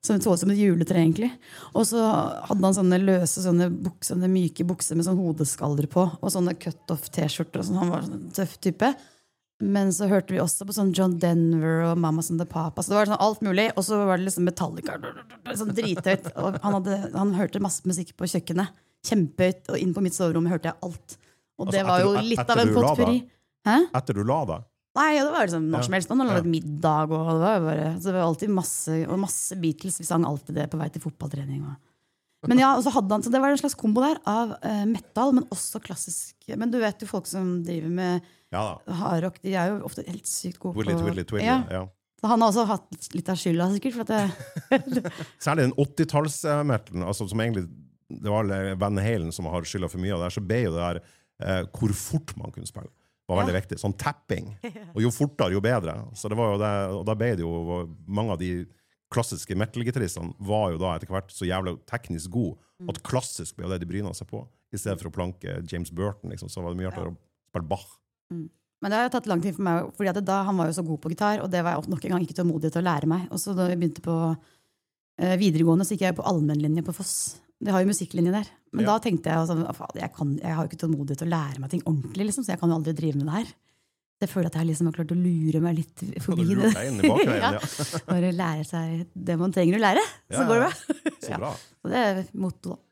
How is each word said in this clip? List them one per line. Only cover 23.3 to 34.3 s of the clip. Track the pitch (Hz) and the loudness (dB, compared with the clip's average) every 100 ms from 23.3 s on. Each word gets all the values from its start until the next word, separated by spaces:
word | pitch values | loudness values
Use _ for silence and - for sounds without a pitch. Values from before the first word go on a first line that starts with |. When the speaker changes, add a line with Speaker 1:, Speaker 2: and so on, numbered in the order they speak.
| _ _ _ | _ _ _
Speaker 1:
Hæ? | - 240 339 | 4 6 6
Speaker 2:
Etter | - - | 2 -2
du | 101 | -2
la | 104 143 | 0 0
deg? | - 78 117 _ _ - | -2 -6 -8 _ _ 0
Speaker 1:
Nei, | 302 302 | 4 4
ja, | |
det | 277 | 2
var | 320 208 | 2 2
liksom | 170 160 | 2 0
når | 156 | 0
Speaker 2:
Ja. | |
Speaker 1:
som | - | 2
helst. | 185 - | 0 2
Han | 247 | 2
hadde | 254 | 4
Speaker 2:
Ja. | 190 | 2
Speaker 1:
laget | 170 | 2
middag, | 160 156 147 165 151 156 | 0 -2 0 2 2 2
og | 156 160 | 0 2
det | 165 | 2
var | 175 214 | 4 4
jo | 160 | 2
bare... | 156 156 165 | 0 0 -2
Så | |
det | 175 | -2
var | 185 170 | 2 2
alltid | 160 196 | 2 0
masse, | 196 170 - - 160 165 | 0 0 -4 -2 -2 0
og | - | -2
masse | 196 - - 190 | -2 -2 -4 -2
Beatles. | 165 147 190 175 | -2 -2 -4 -6
Vi | |
sang | 170 170 | 0 2
alltid | 165 143 - | 2 -2 -6
det | 151 147 | -6 -4
på | 156 | -4
vei | 151 | -4
til | - | -6
fotballtrening. | - - 151 139 139 139 | -8 -8 -8 -6 -6 -6
Og, | 143 139 _ _ _ _ _ _ - | -8 -10 _ _ _ _ _ _ 2
men | 247 | 6
ja, | 262 269 | 6 6
og | |
så | 254 | 4
hadde | 240 196 | 2 2
han... | 214 | 0
Så | 233 | 2
det | 254 | 2
var | 269 | 4
en | 285 | 4
slags | 285 | 0
kombo | - - 214 | -2 0 4
der | 269 311 | 2 2
av, | - | 0